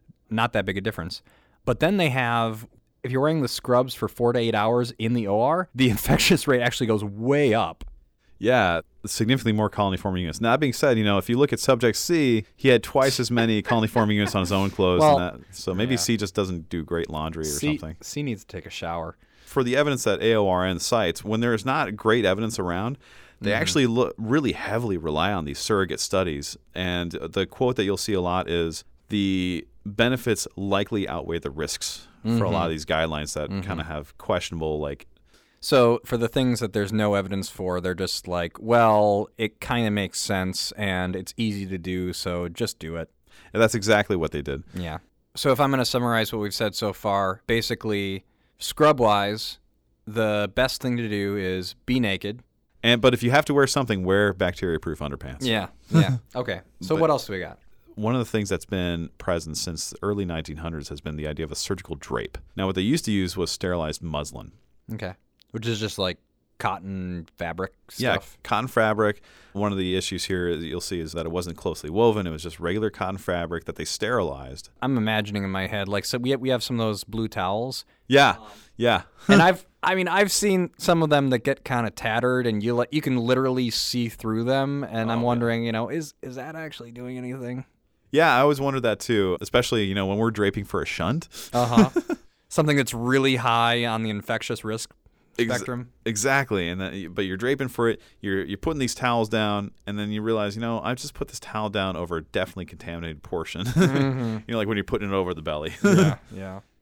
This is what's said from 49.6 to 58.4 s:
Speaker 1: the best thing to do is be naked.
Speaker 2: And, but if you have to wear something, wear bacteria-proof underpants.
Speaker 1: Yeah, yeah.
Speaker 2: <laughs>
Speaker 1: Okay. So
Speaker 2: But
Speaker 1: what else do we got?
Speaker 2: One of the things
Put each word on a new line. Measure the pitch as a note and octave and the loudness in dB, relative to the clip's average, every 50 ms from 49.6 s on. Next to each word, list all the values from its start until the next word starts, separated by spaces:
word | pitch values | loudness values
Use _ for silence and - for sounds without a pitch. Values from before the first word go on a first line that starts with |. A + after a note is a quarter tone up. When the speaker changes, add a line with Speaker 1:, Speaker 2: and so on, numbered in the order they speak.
| _ _ _ _ _ _ _ _ - | _ _ _ _ _ _ _ _ -16
Speaker 1:
the | - G#2+ A#2 A2 G#2+ G#2+ G#2 G#2 G2+ G#2 | -8 -4 -2 0 0 2 0 0 -2 0
best | - B2+ B2+ - - - | 0 0 0 0 -2 -4
thing | C3 B2 A#2+ | -2 -2 -2
to | A#2 A2 | -2 -2
do | G#2 G#2 G2+ G2+ G2+ | -2 -2 -2 -2 -2
is | G#2 F#2+ F#2 F#2 F#2 F#2 F2+ - _ - | -2 -2 -2 -2 -2 -4 -8 -12 _ -4
be | - B2 C3 | 0 0 2
naked. | B2 G#2 F#2+ F#2 - G2+ G#2+ B2 - _ _ _ _ _ _ _ - | 2 2 0 -2 -2 -6 -8 -8 -12 _ _ _ _ _ _ _ 4
Speaker 2:
And, | A2+ A#2+ A#2+ | 4 4 6
but | G#2+ C3 B2+ | 6 4 4
if | A2+ A#2 | 4 2
you | A#2+ | 4
have | B2 D3 D#3 | 4 4 4
to | - D3 | 4 4
wear | C#3+ C#3 | 4 4
something, | C3 - D3 C3 A2+ G#2+ F#2+ F#2 | 4 4 0 0 0 0 0 2
wear | F#2 F#2+ G2+ G#2 G2+ F#2+ | 4 4 6 6 4 2
bacteria-proof | F#2+ F#2+ F2+ F2+ - - F2+ E2 D2+ - F2 D#2 - | 2 0 0 0 -2 -2 -2 -2 -2 -2 -4 -6 -6
underpants. | D2+ D2 C#2+ C#2 - C2+ C2 C#2 C3+ | -6 -8 -8 -8 -10 -12 -8 -4 -2
Speaker 1:
Yeah, | B2+ A2+ G#2+ F#2+ - - - _ - | 0 0 0 -2 -6 -10 -18 _ 2
yeah. | - E3 D3+ - B2+ A#2+ - | 4 4 6 4 2 -4 -6
Speaker 2:
<laughs> | _ - | _ -8
Speaker 1:
Okay. | B2+ B2 - F#2+ F2 - _ _ - - | -8 -6 -6 -6 -8 -8 _ _ -10 -4
So | F#2+ D#3 | -2 0
Speaker 2:
But | D#3 | 2
Speaker 1:
what | E3 D#3 | 4 4
else | D3+ B2+ - | 2 2 0
do | - G#2 | -4 -6
we | F#2 | -6
got? | F2 D2 - - _ - - - _ - - | -8 -8 -12 -16 _ -20 -20 -20 _ -18 -8
Speaker 2:
One | - G#2+ A2 A#2+ | -4 -2 0 0
of | C3 | 0
the | A#2 - | 0 0
things | - A2 | 0 0